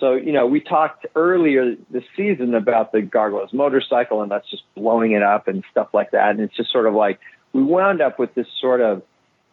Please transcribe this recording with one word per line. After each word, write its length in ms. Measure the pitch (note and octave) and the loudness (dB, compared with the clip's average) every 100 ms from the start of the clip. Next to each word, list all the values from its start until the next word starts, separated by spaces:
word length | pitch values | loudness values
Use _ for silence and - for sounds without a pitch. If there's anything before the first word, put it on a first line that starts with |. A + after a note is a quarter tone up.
So, 140 | C3+ | 0
you 180 | C3 - | 0 0
know, 140 | D3 B2 | 0 2
we 100 | D3 | 0
talked 480 | - D#3+ D#3 - - | 0 0 0 -4 -6
earlier 640 | - E3+ F#3 D#3+ C3+ B2+ A#2 - | -2 2 2 2 2 0 -2 -8
this 140 | B2 - - | -10 -8 -4
season 400 | G#3 E3 B2 A#2 | -2 -2 0 0
about 340 | G#2 A#2 A2 | 2 0 0
the 100 | A2 | -2
gargoyles 500 | G2 A#2 G#2+ G2+ G2 | 0 0 0 -2 -6
motorcycle 720 | B2+ C#3+ C3 - B2 B2 G#2+ | -2 0 0 0 -2 0 -2
and 80 | G#2 | -4
that's 180 | G2+ - | -6 -8
just 140 | G2+ - | -16 -18
blowing 380 | - A2 A2+ A2+ | -4 0 2 2
it 100 | G#2 | 2
up 240 | G2+ G#2+ - | 2 0 -2
and 160 | F#2+ - | -6 -4
stuff 200 | - G#2 | -4 -2
like 180 | G#2+ G2+ | -2 0
that. 200 | G#2+ G#2 | 0 0
And 80 | G#2 | 0
it's 160 | G#2+ - | -4 -6
just 160 | A#2 | -4
sort 140 | C3 A2 | 0 0
of 60 | |
like, 260 | G#2+ G#2 F#2 - - _ | 2 0 -2 -12 -20 _
we 100 | C3 | -2
wound 380 | C#3 F3 G3 F3+ | 0 2 0 0
up 180 | C#3 - | -2 -2
with 160 | A#2+ | -4
this 140 | - A#2 - | -4 -8 -6
sort 200 | C3 B2 | -2 0
of, 220 | A2+ F#2+ - _ _ _ _ | 0 -2 -8 _ _ _ _